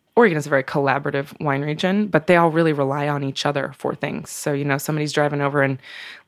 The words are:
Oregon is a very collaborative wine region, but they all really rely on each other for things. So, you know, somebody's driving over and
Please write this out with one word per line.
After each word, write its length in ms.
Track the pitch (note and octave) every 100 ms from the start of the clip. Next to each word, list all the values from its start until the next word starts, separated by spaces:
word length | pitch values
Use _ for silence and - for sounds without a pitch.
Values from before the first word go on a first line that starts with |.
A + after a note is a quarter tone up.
| _ -
Oregon 220 | A#3 D#3
is 80 | C#3+
a 40 |
very 140 | C#3
collaborative 760 | C3+ D#3 C#3 C3+ C#3+ C#3+ C#3 -
wine 200 | D3+ C#3
region, 440 | D3 D3+ F#3 G3 G#3
but 200 | D#3+ -
they 80 | F3
all 160 | E3+
really 220 | D#3 E3
rely 340 | D3 C3+ C#3+ D3
on 160 | D3
each 220 | C3+ C3 C#3+
other 280 | C#3+ C3+ C3+
for 180 | - -
things. 340 | D3 D3+ -
So, 240 | - -
you 100 | C#3+ C#3+
know, 120 | C#3
somebody's 340 | - D#3 D3
driving 280 | D3+ D3 C#3+
over 200 | C#3+ C#3+
and 160 | C3+ C3+ - - - -